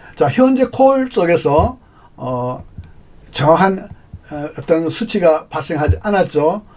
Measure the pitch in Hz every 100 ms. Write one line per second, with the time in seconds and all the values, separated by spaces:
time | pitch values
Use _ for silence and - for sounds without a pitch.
0 | - - 139 - 262 262 247 - 269 269
1 | 254 - 170 170 156 147 214 - _ _
2 | - - 127 123 123 123 - - - -
3 | - - - - 143 220 196 190 - -
4 | _ - - 147 147 - 131 165 165 -
5 | 220 208 175 156 - 160 147 156 151 -
6 | 214 202 170 151 151 208 -